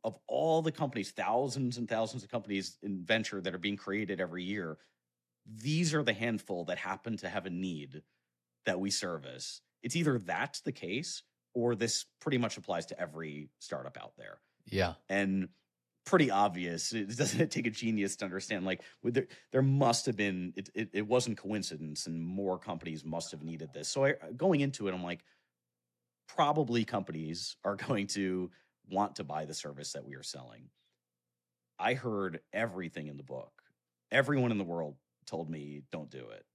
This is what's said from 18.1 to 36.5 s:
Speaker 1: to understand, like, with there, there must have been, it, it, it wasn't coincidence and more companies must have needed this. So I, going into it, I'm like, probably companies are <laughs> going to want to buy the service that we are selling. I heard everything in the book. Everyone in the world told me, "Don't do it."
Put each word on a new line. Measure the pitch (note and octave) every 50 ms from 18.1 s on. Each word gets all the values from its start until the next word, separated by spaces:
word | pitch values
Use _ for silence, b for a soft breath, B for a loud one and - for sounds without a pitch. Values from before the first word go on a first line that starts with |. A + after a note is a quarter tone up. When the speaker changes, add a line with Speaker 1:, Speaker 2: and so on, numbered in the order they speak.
| -
Speaker 1:
to | - G#2
understand, | F#2+ F2+ G2 - - A2 F#2+ F#2
like, | F#2+ F#2 F#2 B B B B
with | - A#2+ A#2+
there, | C3+ C3 B B B B B
there | - C3
must | C3+ C3+ C3+ C#3 C#3 A#2+ A#2 - -
have | C3+ A#2
been, | G2 G#2 G2+ F#2 F2+ F2+ F2+ -
it, | - G2 - _
it, | G2+ A2 -
it | - G2 G#2
wasn't | G#2 B2 B2 A#2+ A#2+ G#2+ -
coincidence | - G2 G#2+ G#2 F2+ - D#2+ D2+ D#2+ D#2 D2+ - -
and | - E2 E2 E2
more | E2+ F#2 G2 G2+ F#2+ F#2 F2+
companies | - - F2+ E2 - E2+ D#2 D#2 D2
must | D#2 D#2 E2 D#2+ -
have | - D#2
needed | D2+ D#2+ E2 D#2 D#2+ D2+
this. | - D2+ D2+ -
So | - C#3 C3+
I, | C#3 - - - D#2+ A2
going | B2+ D#3+ F#3+ F3 D3
into | C#3+ C#3 C3+ - G#2 G2
it, | F#2
I'm | F#2 F2+
like, | F2 F2 E2+ b b b b b b b _ _ _ _ _ _ _ _ _ _ _ _ _ _ -
probably | - - D#3 D3 D3+ D#3 D3 A2+ A#2+ A#2 A2
companies | - - G2+ F#2 - E2 D#2+ D#2+ D#2 E2 F2 - - - _ _
are | F#2+ G2+
<laughs> | G2 - -
going | B2+ G#2 G2+ F#2+
to | - G2+ G2 F#2+ F#2 F2+ F2+ F2+ b b b b b b _ -
want | F#2 G2 G#2 - -
to | - F2
buy | C#2+ D2+ D#2 D#2
the | D2+ D#2
service | - - D2 C#2+ C#2 D2 -
that | - D2 C2+
we | C#2+ C#2
are | C2
selling. | A#1+ - - C#2 B1+ B1 A1+ A#1+ C2 - _ _ _ _ _ _ _ _ _ _ _ _ _ _ _ _ _ _ _ _ _ -
I | F#2 A2 B2+
heard | C3+ B2 B2 G#2+ G2+ G2 F#2 E2 D#2 _ _
everything | - G2+ A2+ A2+ F2+ F#2 F2+ D#2+ - - D2+
in | D2+ C#2+
the | C#2+
book. | - - C2 B1+ - - _ - _ _ _ _ _ _ _ _ _ _
Everyone | - C3 C3+ C3+ D3 C3+ B2 A#2+
in | A2+ G2+
the | F#2+
world | E2+ E2+ E2+ D#2+ D2 C#2+ _ _ _ _ _ _
told | - - E2 E2 D#2
me, | D#2+ D2+ C#2+ D2 D2 C#2+ C#2 _
"Don't | - E2 D2+ B1+
do | B1+ C2 B1 A1
it." | G#1+ G1+ G1+ _